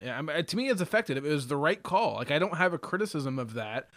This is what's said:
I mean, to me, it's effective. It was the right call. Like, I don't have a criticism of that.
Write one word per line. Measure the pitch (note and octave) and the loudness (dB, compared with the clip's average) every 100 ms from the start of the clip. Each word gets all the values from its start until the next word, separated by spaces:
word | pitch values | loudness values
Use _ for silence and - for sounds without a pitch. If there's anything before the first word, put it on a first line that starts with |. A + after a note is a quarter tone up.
I | B2 B2 | -8 -6
mean, | D#3 D#3+ - | -2 -2 -2
to | G#3+ | 0
me, | C4+ | 2
it's | G3 | 0
effective. | E3+ A3 - C3+ | 2 0 0 -2
It | |
was | C#3+ D3 B2 | 0 0 0
the | C#3+ | 2
right | D3+ G#3 | 2 2
call. | - F#3 G3 G#2+ | 2 2 2 0
Like, | B2 | 0
I | D3+ | 2
don't | F#3 E3+ | 2 2
have | F#3 | 2
a | E3+ | 0
criticism | - F#3 G#3 D#3 C3+ C3 | -2 -2 0 -2 -2 -2
of | A#2 | -4
that. | A2+ G#2+ A2+ - | -6 -4 -6 -6